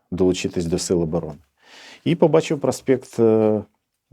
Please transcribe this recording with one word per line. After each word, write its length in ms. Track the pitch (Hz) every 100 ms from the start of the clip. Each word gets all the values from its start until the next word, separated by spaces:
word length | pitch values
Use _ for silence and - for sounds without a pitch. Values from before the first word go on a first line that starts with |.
| _
долучитись 560 | 87 92 90 - 92 82
до 120 | 87
Сил 240 | - 90
оборони. 360 | 82 85 80 - _ _ _ - - -
І 100 | -
побачив 460 | - 160 160 160 147
проспект, 580 | 131 120 - 127 - -
е, 440 | 113 110 110 107 104 _ _ _ _